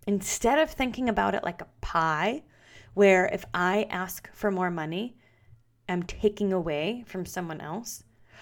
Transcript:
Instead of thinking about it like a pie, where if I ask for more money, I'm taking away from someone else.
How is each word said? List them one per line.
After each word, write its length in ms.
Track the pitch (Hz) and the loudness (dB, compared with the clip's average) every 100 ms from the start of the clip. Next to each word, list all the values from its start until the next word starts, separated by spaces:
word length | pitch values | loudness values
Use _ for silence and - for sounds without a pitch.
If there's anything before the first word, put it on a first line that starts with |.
| - | -2
Instead 500 | 202 - - 226 285 | -2 -2 0 2 4
of 120 | 311 | 2
thinking 380 | - 254 233 247 | 0 -4 -2 0
about 260 | 202 202 196 | 2 2 0
it 80 | |
like 160 | - 175 | -4 -8
a 60 | - _ | -12 _
pie, 600 | - 170 160 156 190 285 - _ - - - | -2 0 2 2 0 -2 -8 _ -20 -20 -8
where 340 | - 196 185 185 | 6 8 8 6
if 180 | 180 - | 0 -4
I 340 | 180 180 202 - | 0 2 2 0
ask 400 | 180 185 - - | -4 -6 -10 -14
for 180 | - 214 | -4 -2
more 200 | 190 180 | 0 0
money, 460 | 170 156 175 247 - _ _ _ - _ _ - | -2 -4 -4 -6 -10 _ _ _ -20 _ _ -4
I'm 160 | 180 | -2
taking 500 | 175 - 214 208 202 | -2 0 0 2 0
away 500 | 185 165 147 165 240 233 | 0 0 -2 -2 -6 -8
from 200 | 185 175 | -10 -8
someone 360 | - 170 156 | -6 -6 -8
else. 420 | 151 180 233 - - _ - - | -8 -8 -10 -14 -18 _ -20 -20